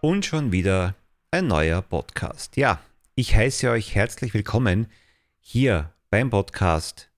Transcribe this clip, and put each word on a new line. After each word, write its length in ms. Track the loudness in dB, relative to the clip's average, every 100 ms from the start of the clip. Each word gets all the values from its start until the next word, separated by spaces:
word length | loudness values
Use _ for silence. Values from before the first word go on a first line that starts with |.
| 0
Und 200 | 0 -2
schon 260 | -2 0
wieder 440 | 0 2 0 0 -4 _ _ _
ein 160 | -2 2
neuer 340 | 2 2 0
Podcast. 760 | -2 -6 -6 -8 -8 -10 -8 0
Ja, 240 | 0 0 -6 _ _ -4
ich 180 | 2
heiße 360 | 4 4 0 0
euch 260 | -2 -2 -2
herzlich 380 | -2 -2 -6
willkommen 540 | -4 -2 0 2 0 -2 _ _ _ _ _
hier 540 | _ 0 2 2 -2 _ _
beim 200 | 0 2
Podcast 800 | 0 -2 -2 0 0 -2 -14 -20